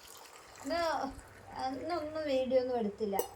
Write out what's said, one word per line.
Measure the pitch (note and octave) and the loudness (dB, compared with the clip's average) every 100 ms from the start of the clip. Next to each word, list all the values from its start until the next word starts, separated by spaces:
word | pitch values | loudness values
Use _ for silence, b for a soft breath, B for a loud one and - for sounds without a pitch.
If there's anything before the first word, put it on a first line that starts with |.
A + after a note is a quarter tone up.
| - - - - - - | -18 -16 -16 -18 -18 -10
ഇന്ന്, | C4+ E4 E4 D4 C4+ - - - - - C4 | -2 2 4 2 0 -6 -14 -18 -12 -4 -2
ഇന്നൊന്നും | C4+ D#4 F4 D4+ D#4 D4+ | -2 -2 -2 -2 -2 2
വീഡിയോ | C4 B3+ C4 | 4 6 6
ഒന്നും | B3+ B3 | 6 2
എടുത്തില്ല. | G#3 G3+ G#3+ G3 - | 0 0 0 0 -2